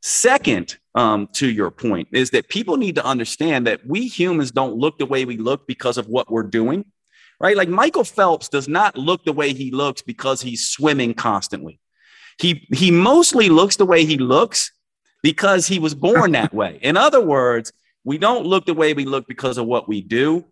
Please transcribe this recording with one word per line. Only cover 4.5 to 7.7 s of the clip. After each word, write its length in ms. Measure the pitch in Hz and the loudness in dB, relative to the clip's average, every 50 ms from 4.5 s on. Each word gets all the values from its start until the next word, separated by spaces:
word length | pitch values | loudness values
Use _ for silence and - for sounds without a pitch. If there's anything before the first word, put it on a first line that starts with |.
don't 240 | 117 127 135 131 107 | -2 -4 -4 -2 -4
look 240 | 113 131 156 156 _ | -2 -2 -4 -2 _
the 80 | 143 | -6
way 180 | 127 135 135 131 | -2 -2 -2 -2
we 120 | 123 123 | -4 -6
look 300 | 110 110 117 135 143 _ | -6 -4 -4 -4 -4 _
because 300 | - 147 _ - 123 120 123 | -12 -12 _ -4 -4 -4 -4
of 100 | 113 107 | -6 -4
what 220 | 110 127 120 _ | -4 -4 -4 _
we're 120 | 110 117 110 | -4 -4 -4
doing, 420 | 101 95 113 113 117 139 190 202 _ _ _ _ _ _ _ _ _ _ _ | -2 -2 -2 0 0 -2 -4 -6 _ _ _ _ _ _ _ _ _ _ _
right? 180 | - 185 208 | 0 0 2
Like, 120 | 202 190 | 2 0
Michael 360 | 170 | 0